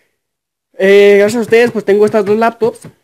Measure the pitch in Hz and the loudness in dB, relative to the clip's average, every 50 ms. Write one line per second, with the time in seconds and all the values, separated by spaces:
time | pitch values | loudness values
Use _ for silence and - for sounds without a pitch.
0 | _ _ _ _ _ _ _ _ _ _ _ _ _ _ _ - 190 196 202 202 | _ _ _ _ _ _ _ _ _ _ _ _ _ _ _ -4 0 2 4 4
1 | 202 202 202 202 202 208 226 240 214 - 226 233 240 233 233 214 196 196 196 208 | 4 4 4 2 2 0 -2 -4 -4 0 0 0 0 0 -4 -6 -2 -2 0 0
2 | 208 214 226 220 196 196 208 220 226 233 233 - 214 240 - - - - _ _ | 0 0 -2 -2 -2 -2 -2 -2 -2 -4 -4 -4 -6 -6 -6 -8 -18 -20 _ _